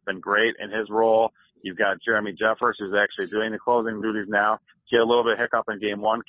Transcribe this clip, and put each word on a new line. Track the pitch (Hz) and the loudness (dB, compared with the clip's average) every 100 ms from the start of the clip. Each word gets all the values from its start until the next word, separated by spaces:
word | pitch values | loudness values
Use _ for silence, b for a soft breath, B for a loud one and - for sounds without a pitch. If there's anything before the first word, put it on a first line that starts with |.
been | - 95 | -10 -8
great | 101 104 113 - | 0 2 2 0
in | 101 | -6
his | 107 104 | -6 -2
role. | 107 113 110 113 b b _ | 2 4 4 2 b b _
You've | 98 90 | -10 -2
got | 101 95 | -2 0
Jeremy | - 107 104 | 0 -2 -2
Jeffers, | 85 110 110 120 104 | -2 0 2 0 -2
who's | 101 | -2
actually | 101 104 - 90 | 0 0 -2 -4
doing | 107 110 | -4 -4
the | 110 | -4
closing | - 120 113 107 | 0 0 0 -4
duties | 110 107 101 | -4 -4 -2
now. | 104 104 110 - _ _ | 0 2 0 -6 _ _
He | 120 | 2
had | |
a | 113 | 4
little | 120 | 4
bit | 117 | 2
of | 107 | 0
hiccup | 120 117 110 | 0 -2 -2
in | 101 | -4
game | 104 101 | -4 -2
one, | 107 113 | 0 -2